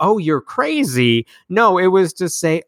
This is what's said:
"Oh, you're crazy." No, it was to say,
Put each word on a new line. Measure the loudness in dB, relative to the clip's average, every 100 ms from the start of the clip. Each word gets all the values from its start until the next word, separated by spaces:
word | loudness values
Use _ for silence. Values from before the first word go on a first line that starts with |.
"Oh, | 0 0
you're | 0 -2
crazy." | -4 -6 -2 -2 -2 0 2 2 -2 _ -4
No, | 2 2 2
it | 2
was | 2 0
to | -2 -6
say, | -4 -2 -2